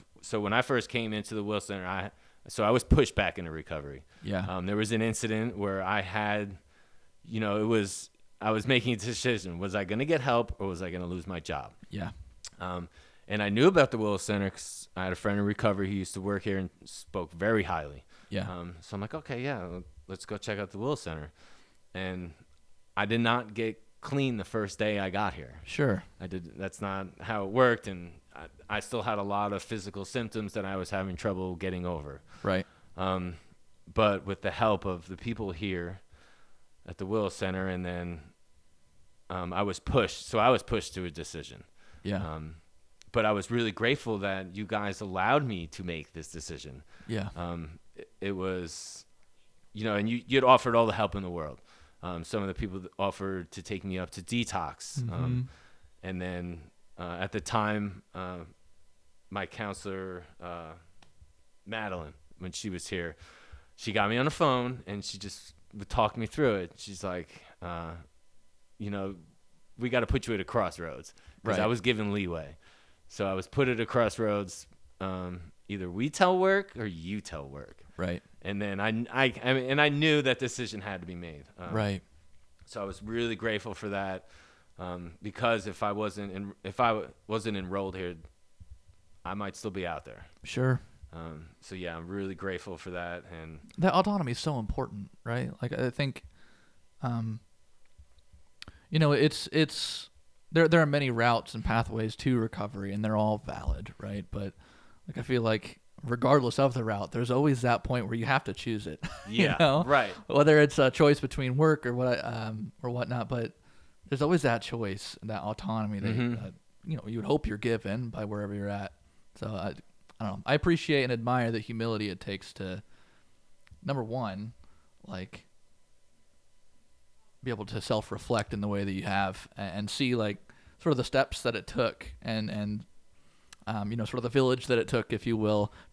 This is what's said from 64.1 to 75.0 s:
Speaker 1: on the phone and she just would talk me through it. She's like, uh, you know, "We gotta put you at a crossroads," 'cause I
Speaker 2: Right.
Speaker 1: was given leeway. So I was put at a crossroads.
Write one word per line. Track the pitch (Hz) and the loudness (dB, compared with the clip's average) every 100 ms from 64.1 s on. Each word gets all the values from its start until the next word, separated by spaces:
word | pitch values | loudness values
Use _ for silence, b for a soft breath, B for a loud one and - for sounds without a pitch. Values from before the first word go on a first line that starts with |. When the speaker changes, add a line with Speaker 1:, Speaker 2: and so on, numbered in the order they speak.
| 117 | 4
Speaker 1:
on | 147 | 2
the | |
phone | - 156 127 123 127 - | 4 4 4 0 -4 -8
and | 101 | -8
she | - 98 | -8 -10
just | 98 - - - - | -12 -14 -18 -20 -18
would | - 98 | -14 -4
talk | - 107 - | 2 2 2
me | 107 | -6
through | - 139 101 | 2 2 2
it. | 87 - | -2 -10
She's | - 95 | -14 -8
like, | 98 90 80 - B B | -6 -6 -8 -14 B B
uh, | 87 85 82 85 - _ - - - - - - | -8 -6 -6 -10 -14 _ -20 -20 -20 -20 -20 -10
you | 101 | -6
know, | 101 98 90 78 _ - - - - | -4 -6 -8 -16 _ -20 -20 -20 -6
"We | 120 | 0
gotta | 123 113 | 2 2
put | 135 117 | 0 0
you | |
at | 107 | -4
a | 92 | 0
crossroads," | 117 90 - 82 65 - - b b 117 | 0 0 -2 -10 -10 -14 -20 b b -2
'cause | 101 | 2
I | |
Speaker 2:
Right. | 107 | 2
Speaker 1:
was | 120 | 2
given | 107 107 104 | 2 2 2
leeway. | 101 90 85 71 - b b b b - | 0 -2 -4 -8 -14 b b b b -12
So | - 98 | -4 -2
I | |
was | 95 - | 0 -2
put | 143 131 | 2 2
at | 113 | 2
a | 113 | 2
crossroads. | 123 110 - 107 101 95 - - - - - | 4 4 4 2 2 -2 -8 -16 -20 -20 -8